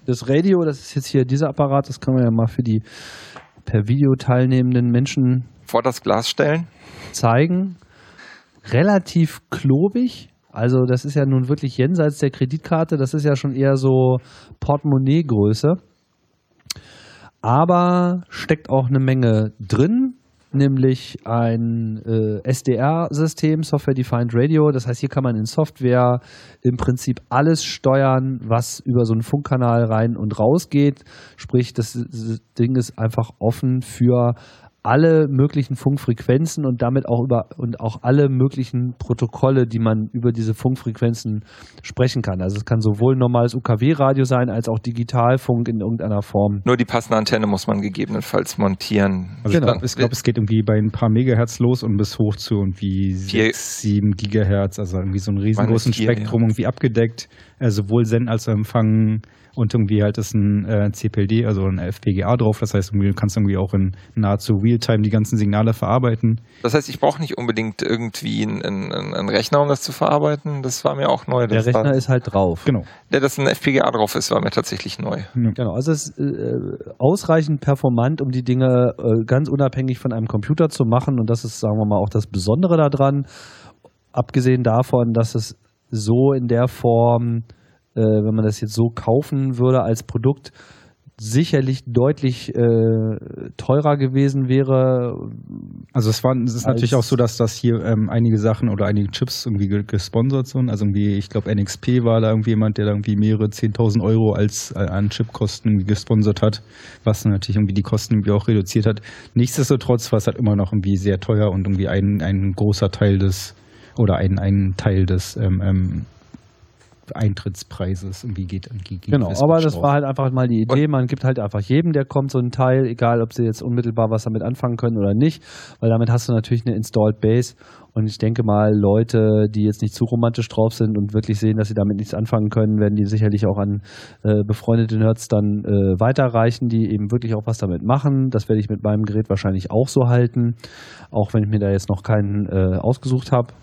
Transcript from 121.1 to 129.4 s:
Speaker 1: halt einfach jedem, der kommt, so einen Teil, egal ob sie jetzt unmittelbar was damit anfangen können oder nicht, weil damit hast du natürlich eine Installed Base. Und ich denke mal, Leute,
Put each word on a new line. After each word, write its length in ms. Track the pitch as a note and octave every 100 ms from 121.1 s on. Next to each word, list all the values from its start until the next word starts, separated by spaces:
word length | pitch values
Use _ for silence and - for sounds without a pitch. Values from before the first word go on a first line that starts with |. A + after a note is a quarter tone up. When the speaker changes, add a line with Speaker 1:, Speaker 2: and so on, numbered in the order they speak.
| C#3
Speaker 1:
halt 140 | C3 B2+
einfach 220 | G2+ G#2
jedem, 320 | G2 C#3 E3+
der 120 | D3
kommt, 260 | C3+ C#3+ C#3
so 80 | B2+
einen 120 | A#2+
Teil, 360 | A#2+ B2+ C3 C3
egal 360 | A2+ A#2 A#2
ob 100 | A2+
sie 120 | -
jetzt 180 | A#2 A2
unmittelbar 480 | B2 A#2+ A#2 A2+ A2+
was 140 | A2
damit 180 | A2+ A2
anfangen 340 | G2 - B2 A#2
können 220 | A#2+ A2
oder 160 | G2
nicht, 280 | G#2 D#3 - - - - -
weil 100 | A2+
damit 200 | A2+ A#2
hast 180 | A#2+ -
du 40 |
natürlich 340 | A2+ A2 A#2 A#2+
eine 80 | G2+
Installed 440 | G#2+ A2+ G#2+ G#2+
Base. 340 | G#2+ A#2 A#2+ _ - - -
Und 120 | A2 G#2+
ich 120 | -
denke 260 | A2 A2+
mal, 320 | G#2+ G#2 G#2+ G#2+
Leute, 680 | G2+ G#2+ A2+ A2+ G#2+ G#2+